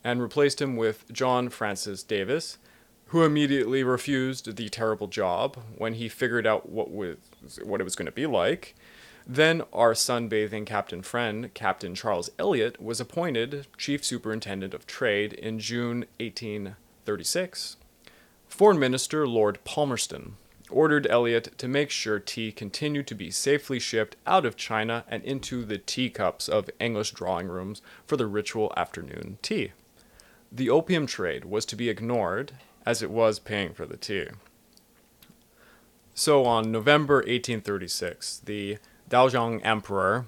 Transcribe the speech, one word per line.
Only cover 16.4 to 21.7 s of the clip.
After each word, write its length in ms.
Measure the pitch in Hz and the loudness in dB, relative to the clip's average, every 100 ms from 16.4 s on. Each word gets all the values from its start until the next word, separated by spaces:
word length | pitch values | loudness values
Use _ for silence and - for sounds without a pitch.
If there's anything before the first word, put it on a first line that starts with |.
| 113 104 98 101 _ _ - | -8 -8 -8 -12 _ _ -6
thirty-six. 720 | 104 87 175 180 - - - - _ - - _ _ _ | -4 -2 -2 -4 -6 -12 -12 -20 _ -20 -20 _ _ _
Foreign 320 | - 208 175 | 6 8 8
Minister 480 | 131 127 - 156 139 | 4 2 0 0 2
Lord 380 | 113 104 101 | 4 4 2
Palmerston 720 | - - 147 117 - 76 - 101 - - - | -4 0 0 0 -4 -6 -12 -16 -20 -20 0
ordered 360 | 135 156 147 139 | 4 6 6 4
Elliot 500 | 120 120 117 - - | 4 4 2 0 -8
to 100 | |
make 220 | 127 | -2